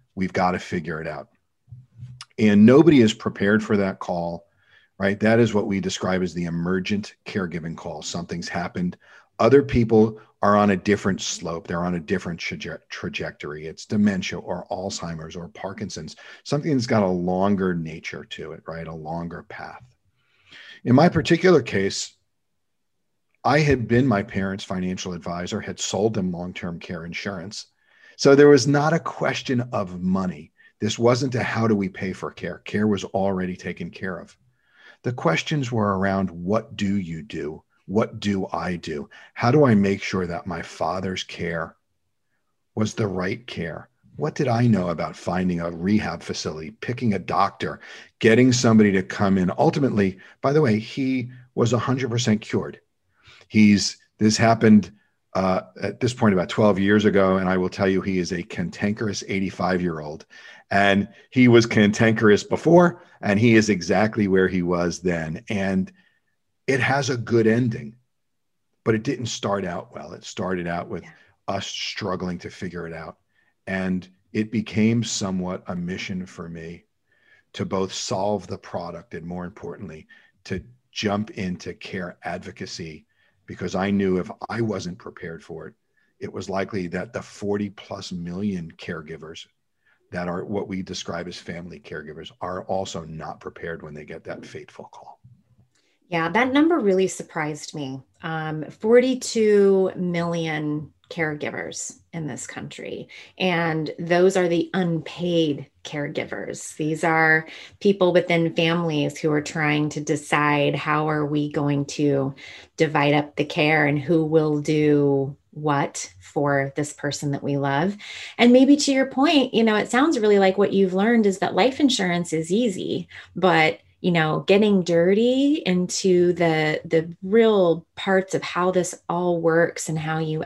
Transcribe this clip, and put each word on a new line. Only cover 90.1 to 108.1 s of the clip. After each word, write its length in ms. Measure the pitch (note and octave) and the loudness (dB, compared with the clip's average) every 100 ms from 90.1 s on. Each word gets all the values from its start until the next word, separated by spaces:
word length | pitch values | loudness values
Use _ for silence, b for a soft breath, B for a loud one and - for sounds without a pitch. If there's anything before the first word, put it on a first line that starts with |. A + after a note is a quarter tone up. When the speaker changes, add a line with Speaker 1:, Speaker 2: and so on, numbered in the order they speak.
Speaker 1:
that 180 | F2 F2+ | -8 -6
are 160 | F2 | -6
what 240 | D#2+ G2+ G2 | -6 -6 -4
we 140 | F#2+ | -8
describe 460 | F#2 F2+ - F2 F2 | -8 -10 -8 -10 -10
as 80 | - | -12
family 440 | - E2+ F2 D#2 | -14 -14 -14 -18
caregivers 500 | - E2 D2+ D#2 D#2 - | -14 -14 -14 -16 -18 -12
are 240 | F2+ F#2 | -8 -8
also 400 | - F#2+ F#2+ F2+ | -6 -6 -6 -10
not 360 | D#2+ D#2+ E2 - | -12 -12 -12 -12
prepared 420 | - - E2 E2 | -16 -12 -12 -12
when 120 | D#2 | -14
they 100 | D2 | -16
get 200 | D2 D#2+ | -16 -16
that 200 | F2+ D#2+ | -14 -16
fateful 440 | D#2 D#2+ C#2+ - D#2 | -16 -18 -18 -20 -20
call. 280 | - - - _ _ _ _ _ _ _ _ _ | -20 -20 -20 _ _ _ _ _ _ _ _ _
Speaker 2:
Yeah, 200 | E3+ E3 | -4 0
that 240 | G3+ B3+ | 0 2
number 260 | C#4 D#4+ E4+ | 4 4 4
really 300 | G#3 F#3 F#3 | 2 2 0
surprised 640 | - - E3 D3+ D3 - | -4 -8 -6 -6 -6 -10
me. 260 | D#3 C3+ C3 - _ | -10 -10 -10 -14 _
Um, 420 | E3 D#3+ D#3 D#3 | -8 -6 -6 -8
forty-two 1300 | D3 - A3 A#3+ C4 B3+ - A3+ G#3+ G#3 G3 F#3+ F#3+ - | -10 -4 4 6 6 0 -2 2 4 6 6 4 2 -2
million 960 | F3+ E3+ E3+ E3+ D#3+ D3+ D3+ D3+ C#3+ _ - | -4 -2 -2 -2 -2 -2 -4 -4 -8 _ -12
caregivers 920 | - D#3+ D3 - - E2+ - - - _ | -6 -4 -4 -8 -8 -10 -10 -12 -14 _
in 140 | E3 D3+ | -10 -8
this 220 | A#2 - | -10 -12
country. 600 | C3 C#3+ - - G2 - B B - | -14 -14 -12 -12 -12 -12 B B -2
And 540 | F#3 E3 E3 D#3+ D3+ - | 0 0 0 -2 -4 -6
those 400 | E3 F3 F#3 F#3+ | 0 4 4 4
are 120 | F3+ | 2
the 220 | E3+ E3 | 0 0
unpaid 960 | F#3+ F3 E3 - - F3 E3+ D#3 C3+ C#3 _ | -2 0 -2 -6 -6 0 2 2 -2 -8 _
caregivers. 920 | - D3+ D3 - - G2+ F2+ - - - | -10 -8 -6 -6 -6 -8 -8 -10 -12 -6
These 280 | D#3 D#3 | -4 0
are 420 | E3+ D#3+ D#3+ D#3+ D#3+ B B - | 2 4 4 4 0 B B 0
people 340 | G3+ G3 F3+ | 2 4 4